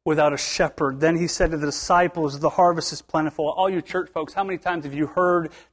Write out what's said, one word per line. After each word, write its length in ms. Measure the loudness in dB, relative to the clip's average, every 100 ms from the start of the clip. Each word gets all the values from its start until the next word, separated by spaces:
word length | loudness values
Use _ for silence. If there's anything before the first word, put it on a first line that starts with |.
without 280 | -2 2 4
a 40 | 2
shepherd. 640 | -4 -2 -2 0 -2 2
Then 160 | 2 2
he 100 | 0
said 240 | 0 -2
to 60 | 0
the 100 | -4
disciples, 720 | -4 0 2 2 0 -4 -2
'The 120 | -2
harvest 420 | 4 4 2 -4
is 100 | -8
plentiful.'" 480 | -6 -2 -2 -2 -4
All 180 | 0 0
you 140 | 0
church 280 | -4 -4 -4
folks, 240 | -6 -6
how 100 | -6
many 140 | -4 -4
times 260 | -4 -4
have 100 | -4
you 140 | -4 -2
heard 420 | 2 4 2 0 -8 -18